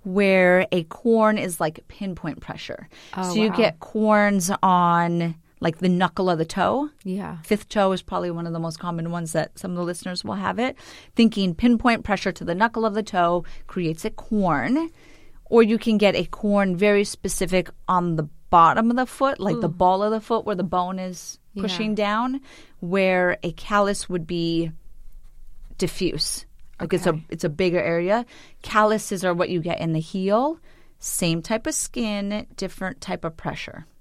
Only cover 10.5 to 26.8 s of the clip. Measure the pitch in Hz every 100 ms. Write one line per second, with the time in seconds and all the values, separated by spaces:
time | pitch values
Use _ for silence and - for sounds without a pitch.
10.5 | 190 254 277 - - - - 226 214 190
11.5 | 165 240 233 247 226 - 196 196 170 170
12.5 | 175 226 226 226 202 - 185 170 175 -
13.5 | - - - 165 160 220 - - 214 185
14.5 | 147 123 277 330 - - - - - -
15.5 | 233 226 226 233 214 202 - 170 - 214
16.5 | 202 196 175 208 202 208 - 190 - 185
17.5 | 185 175 - - 180 175 160 147 - -
18.5 | 180 165 151 226 240 254 - 269 277 202
19.5 | 233 214 180 185 190 208 220 208 233 -
20.5 | 196 196 185 180 190 185 180 - - -
21.5 | 202 190 180 214 208 202 214 254 269 -
22.5 | - - - 175 196 190 185 180 - 175
23.5 | 160 - 208 202 202 - 180 160 175 165
24.5 | 165 165 156 - - - - - - -
25.5 | - - - 175 - 185 151 - - -
26.5 | - - -